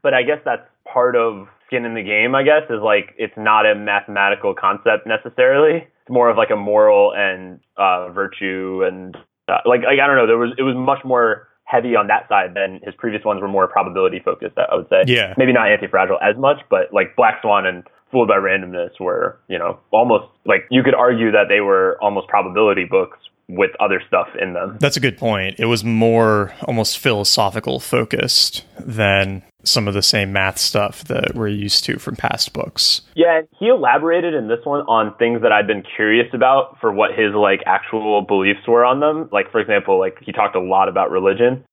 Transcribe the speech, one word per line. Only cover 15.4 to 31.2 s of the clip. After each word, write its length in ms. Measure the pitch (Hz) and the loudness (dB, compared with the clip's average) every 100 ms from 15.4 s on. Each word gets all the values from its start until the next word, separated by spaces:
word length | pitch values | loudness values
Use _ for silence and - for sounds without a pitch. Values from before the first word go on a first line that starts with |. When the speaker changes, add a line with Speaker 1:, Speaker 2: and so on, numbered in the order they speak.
| 127 | 2
Speaker 1:
not 140 | 123 107 | 4 4
Anti-Fragile 540 | 104 98 95 95 95 | 2 2 0 2 2
as 160 | 104 113 | 0 2
much, 240 | 135 143 - | 0 0 0
but, 240 | 95 - | 0 0
like, 220 | 98 95 - | 0 -2 2
Black 260 | 101 - | 0 2
Swan 240 | 110 101 95 | 0 0 0
and 240 | 87 - _ _ | -6 -12 _ _
Fooled 160 | 131 107 | 0 2
by 80 | 98 | 2
Randomness 640 | 98 98 92 90 87 - | 2 -2 -4 -8 -8 -6
were, 400 | 92 87 - - - | -4 -2 -4 -6 -10
you 100 | 90 | -6
know, 220 | 85 95 - | -6 -8 -2
almost, 340 | - 123 107 - _ - | 2 4 2 -2 _ -2
like, 200 | 98 - | -2 2
you 140 | 127 | 2
could 100 | 127 | 2
argue 380 | - 123 117 113 | 2 2 2 2
that 140 | 104 101 | 2 2
they 140 | 101 | 2
were 360 | 98 95 95 - | 2 2 2 0
almost 260 | 104 101 - | -2 -2 -2
probability 560 | 104 95 95 110 95 | -2 0 2 2 2
books 340 | 85 95 90 - - _ - | 0 0 -2 -8 -20 _ -10
with 240 | 92 95 - | -2 -2 0
other 220 | 104 92 - | -2 -2 0
stuff 220 | 92 82 - | -2 -2 -6
in 140 | 98 | -6
them. 260 | 87 90 110 | -6 -8 -2
Speaker 2:
That's 160 | 143 151 | -2 0
a 20 | |
good 180 | 127 - | -2 -2
point. 380 | 117 101 95 - | -2 -2 -4 -4
It 80 | 117 | -2
was 180 | 117 110 | -2 0
more 680 | 113 113 113 113 107 98 - | 2 2 4 4 2 -2 -8
almost 340 | - 117 107 - | -6 -4 -4 -2
philosophical 800 | 139 107 101 - 101 110 127 131 | -2 0 0 0 0 -2 -6 -6
focused 840 | - 127 113 - 131 - - - - - | -2 -2 -2 -2 0 0 0 -4 -16 -16
than 640 | - 110 101 98 98 95 - _ | -10 -2 0 2 -2 -6 -14 _
some 240 | - - 104 | -2 -2 -2
of 60 | |
the 80 | 98 | -2
same 320 | - 110 98 | 0 0 -2
math 240 | 98 95 - | -2 -2 -2
stuff 460 | - 107 104 - - | -2 -2 -2 -6 -8
that 300 | - | -4